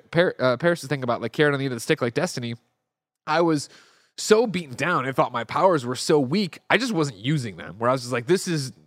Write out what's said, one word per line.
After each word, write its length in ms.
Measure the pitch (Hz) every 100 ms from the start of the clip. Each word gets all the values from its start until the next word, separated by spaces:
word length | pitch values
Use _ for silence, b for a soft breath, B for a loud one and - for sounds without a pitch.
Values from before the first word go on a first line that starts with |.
| -
Par-, 240 | 165 180 -
uh, 180 | 127 120
Paris' 260 | 170 170
thing 180 | 135 143
about, 180 | 123 107
like, 100 | 113
carrot 220 | - 147
on 40 | 139
the 60 |
end 80 | 139
of 40 | 117
the 40 |
stick 220 | - 160
like 100 | 120
Destiny. 400 | 143 180 - 120 117 _ _ _ _ _ _ -
I 140 | 156
was 280 | 170 151 - b b b b -
so 280 | - 214 240
beaten 280 | 180 151
down 320 | 117 151 165 131
and 100 | 131
thought 160 | 131
my 120 | 123
powers 420 | 113 143 185 160 120
were 100 | 127
so 240 | - 151
weak, 380 | 127 185 185 - -
I 80 | 196
just 160 | 247
wasn't 240 | 175 143 95
using 380 | 120 156 117 82
them, 200 | 76 92
where 100 | 120
I 40 |
was 100 | 131
just 100 | 120
like, 140 | 127 120
"This 220 | 190 185
is, 240 | 156 131 -